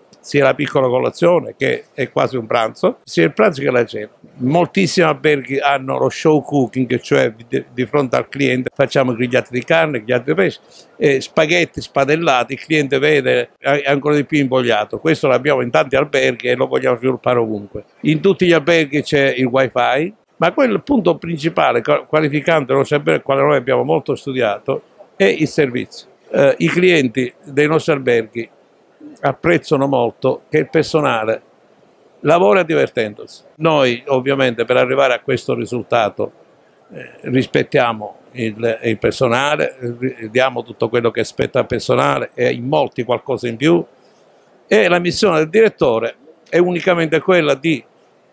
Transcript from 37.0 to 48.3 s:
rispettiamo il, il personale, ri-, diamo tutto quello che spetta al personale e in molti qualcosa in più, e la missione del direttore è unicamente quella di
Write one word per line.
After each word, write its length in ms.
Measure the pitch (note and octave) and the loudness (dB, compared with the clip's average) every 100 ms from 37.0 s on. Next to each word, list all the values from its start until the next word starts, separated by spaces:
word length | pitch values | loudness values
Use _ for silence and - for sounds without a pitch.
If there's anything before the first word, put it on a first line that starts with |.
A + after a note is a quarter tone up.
| B2 - | -20 -14
rispettiamo 960 | - B2+ - - B2 C#3+ A#2+ A2 G#2 - - | -2 -2 0 0 0 0 0 -2 -10 -16 -16
il, 460 | B2+ A2+ G#2 A#2 A2+ | -8 -6 -4 -4 -2
il 140 | A#2 G#2+ | -2 -2
personale, 800 | A#2 - B2+ B2 C#3+ D3+ C3+ - | -2 0 0 2 0 0 -2 -4
ri-, 500 | B2 A#2+ C3 A#2+ A2 | -10 -6 -6 -6 -4
diamo 340 | A#2+ C3 A#2+ | 0 0 -2
tutto 240 | A#2 - A2+ | -8 -4 -2
quello 220 | A#2+ A#2 | 0 0
che 120 | A#2 | -2
spetta 360 | A2 - A#2+ B2+ | -4 -4 -2 -2
al 60 | A2 | -2
personale 600 | A#2 - B2 C#3+ C3+ A#2 | -4 -2 0 0 -2 -4
e 180 | - B2 | -4 -2
in 160 | B2 B2+ | -2 -2
molti 360 | D3+ B2 - | -2 -2 -4
qualcosa 440 | A2+ A2+ - A#2+ B2 | -4 -4 -4 -6 -6
in 100 | A2+ | -2
più, 260 | D3+ E3+ - _ _ _ _ _ _ _ - | 2 2 0 _ _ _ _ _ _ _ 0
e 200 | G#3+ F#3 | 2 4
la 120 | F3 | 2
missione 380 | F3 - G#3 D#3 | 0 0 2 2
del 100 | D#3+ | 2
direttore 680 | G#3 A3 - C#3+ A2+ A2+ - - - _ | 2 2 2 0 0 -2 -8 -20 -20 _
è 80 | E3+ | 0
unicamente 640 | F3+ F3 F#3+ F3 D#3+ D#3 | 2 0 0 0 2 0
quella 360 | - F3+ D3+ C3+ | 2 2 2 0
di 280 | E3 C3 - _ _ _ _ | -2 -4 -6 _ _ _ _